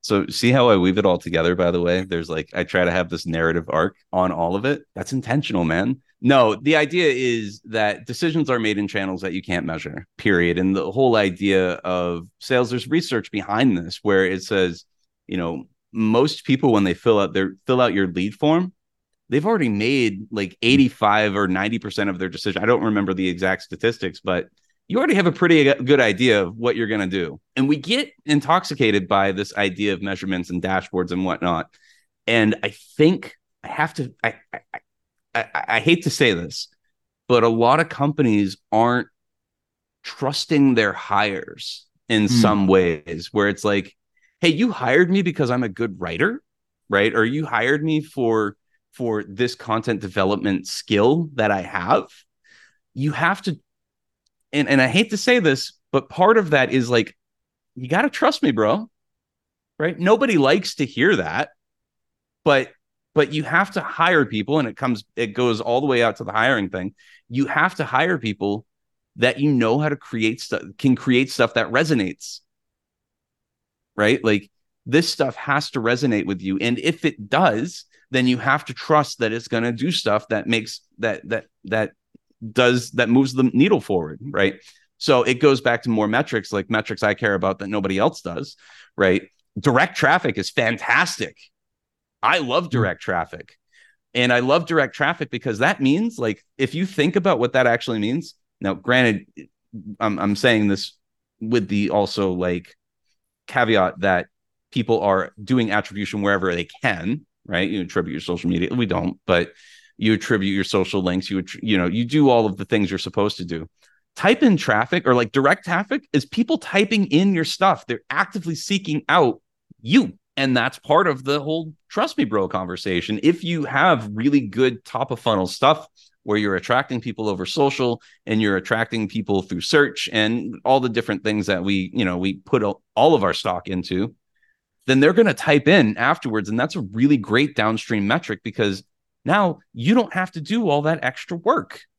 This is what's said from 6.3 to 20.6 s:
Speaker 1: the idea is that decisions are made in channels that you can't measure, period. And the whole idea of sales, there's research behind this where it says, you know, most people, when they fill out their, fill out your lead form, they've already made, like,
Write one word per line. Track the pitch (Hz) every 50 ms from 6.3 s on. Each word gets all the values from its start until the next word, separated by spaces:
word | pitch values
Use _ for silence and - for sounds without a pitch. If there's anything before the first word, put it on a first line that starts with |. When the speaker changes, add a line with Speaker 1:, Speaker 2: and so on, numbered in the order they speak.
| 139 135 123 110 104
Speaker 1:
the | 92 - 143 160
idea | 156 151 139 147 185 175 151
is | 131 123 131 123 120 113 110 101 101 - _
that | - 110 110 107 104 101 - 117
decisions | - 120 - - 165 156 165 151 131
are | 131 117
made | 110 107 107 101
in | 104
channels | 95 - 107 98 95 92 90 92
that | 95 85
you | 92 -
can't | - 92 87 -
measure, | 80 80 80 - - - - 92 _ _ -
period. | - 107 98 87 87 85 85
And | 87 92 95 95
the | 98 - 90
whole | 98 123 135 127 117
idea | 110 104 98 90 87 95 101 98 95 92 90 87
of | - - 90 92 90 87 87 87 85 85 90 _ _
sales, | - - 135 123 123 110
there's | 123 123 113
research | 123 143 165 170 - 135 113 101 - -
behind | 104 95 - 101 110 131 131 101
this | 87 85 80 - - _
where | 107 98 95 95
it | 90 95 95 92
says, | - 110 98 92 90 85 85 - _ _ _ _ _ _ _ _
you | - 95
know, | 92 87 82 85 69 - _ _ _ _ _ -
most | 110 110 107 110 117 131 151 156 - -
people, | - 131 131 - 135 113
when | 104 101
they | 92 87
fill | - - 120 113 104
out | 98 90 82
their, | 95 95 92 95 _ _
fill | - 131 127
out | 127 117 90
your | 98 98
lead | 92 85 90 92 104 -
form, | - - 151 156 170 185 185 - _ _ _ _ _ _ _ _ _ _ _
they've | - 143 151
already | 208 226 208 156 117
made, | 104 101 107 120 139 139 123 110 98 95 - -
like, | - 107 101 90 - _